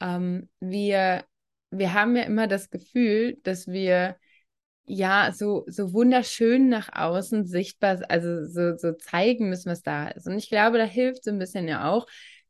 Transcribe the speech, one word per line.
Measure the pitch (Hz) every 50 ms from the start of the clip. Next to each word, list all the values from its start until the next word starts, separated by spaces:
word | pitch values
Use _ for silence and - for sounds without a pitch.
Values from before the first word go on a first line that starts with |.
Ähm, | 185 180 175 180 180 180 180 180 180 - _ _
wir, | 185 185 185 202 202 202 196 190 190 185 180 180 - _ _ _ _ _ _ _ _ _
wir | - 190 196 180 180
haben | 208 214 233 240
ja | 247 226
immer | - 214 220 220 202
das | 196 190 190 -
Gefühl, | - 180 - _ _ 247 240 220 208 220 226 240 240 - _
dass | 185 185 180 - 185
wir | 180 190 190 180 180 180 180 190 180 - _ _ _ _ _ _ _ _ _ _ _ _ _
ja | - 196 190 190 185 196 202 185 -
so, | 180 - 214 208 202 175 - -
so | 180 - 202 180
wunderschön | 180 220 240 254 254 247 240 - - - 226 226 247 262 269 254
nach | 240 220 190 -
außen | - - 160 165 175 190 190 - 226 214 202
sichtbar, | 175 180 180 196 - - _ - 190 190 180 - -
also | - 170 170 175 170 170 151
so, | 170 170 170 175 175 170
so | 170 - 170 165
zeigen | - - - - 175 196 233 247 240 220 190
müssen, | 180 180 180 180
was | 170 170
da | - - 147 147 147 -
ist. | - - -
Und | - 185 214
ich | - -
glaube, | 226 208 208 233 233 226
da | 220
hilft | 208 185 247 254 254 254 254 -
so | 214
ein | 208 196
bisschen | 185 185 - 196 175 160
ja | 147 92 113 156
auch, | 190 240 - - - - - - - - _